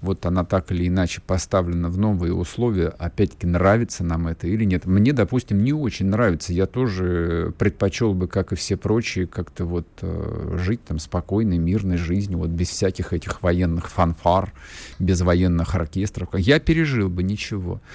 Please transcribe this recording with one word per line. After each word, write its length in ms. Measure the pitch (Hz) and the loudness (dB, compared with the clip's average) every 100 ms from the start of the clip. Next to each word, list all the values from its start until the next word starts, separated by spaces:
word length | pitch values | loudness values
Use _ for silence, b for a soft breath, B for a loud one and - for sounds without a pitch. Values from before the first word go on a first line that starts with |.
вот 240 | 92 95 85 | -4 -2 0
она 180 | 90 | 0
так 260 | 87 95 - | 2 0 0
или 160 | 87 87 | -2 0
иначе 360 | 92 82 - - | 2 0 -2 -4
поставлена 600 | 92 - 95 87 87 85 | -2 2 0 2 0 -2
в 80 | 92 | 0
новые 380 | 107 92 85 | 0 2 0
условия, 540 | 90 87 - 120 95 82 - | 0 -2 -2 0 2 0 -2
опять-таки, 480 | 87 - 98 - 87 | -4 0 -2 0 0
нравится 580 | 87 95 110 120 - | 4 4 4 2 -4
нам 240 | 85 82 82 | -2 -2 -2
это 180 | 80 87 | -4 -2
или 180 | 110 | 0
нет. 200 | 107 90 | 0 0
Мне, 300 | 92 98 117 | 2 4 4
допустим, 500 | 135 92 123 - 101 | 4 2 0 0 2
не 80 | 123 | 2
очень 340 | 151 127 - 98 | 0 -2 -2 0
нравится. 460 | 107 113 78 - | 2 2 0 -2
Я 140 | 87 92 | 0 0
тоже 880 | 123 127 92 90 87 85 85 82 - | 0 -2 -2 0 0 0 -2 -2 -2
предпочёл 540 | 101 - 98 - 117 | -2 0 -2 0 0
бы, 160 | 92 90 | 0 0
как 240 | 98 90 | -2 -2
и 40 | 90 | -4
все 200 | - 95 | -4 -2
прочие, 500 | 101 113 110 95 87 | 0 0 0 -4 -4
как-то 380 | - 82 - | -6 -8 -6
вот, 220 | 85 87 - - | -4 -4 -6 -8
э, 560 | 90 82 78 - 78 82 | -8 -6 -6 -6 -4 -2
жить 220 | 90 117 | -2 -4
там 140 | - 78 | -4 -8
спокойной, 580 | - 87 - 101 110 87 | -4 -4 0 0 2 2
мирной 400 | 82 107 95 87 | 2 0 0 0
жизнью, 420 | 82 95 101 85 | 0 -2 -2 -2
вот 120 | 82 | -2
без 180 | 85 87 | -2 -2
всяких 460 | - 95 - 82 | 0 0 0 -4
этих 280 | 87 - - | -4 -6 -2
военных 460 | 90 90 87 82 - | 0 2 2 0 -2
фанфар, 640 | - 85 82 87 92 - - B B B B | 0 0 2 2 2 0 -8 B B B B
без 240 | 92 90 | 0 2
военных 520 | 90 87 90 85 82 | 4 4 4 2 0
оркестров. 540 | 92 78 95 104 - 90 | -2 -2 -4 -4 -6 -6
Я 260 | 95 92 151 | 0 2 4
пережил 480 | - 165 151 123 95 | 4 2 2 0 0
бы, 140 | 90 | -2
ничего. 580 | 92 104 - 104 90 92 - | -2 -4 -6 -6 -6 -8 -12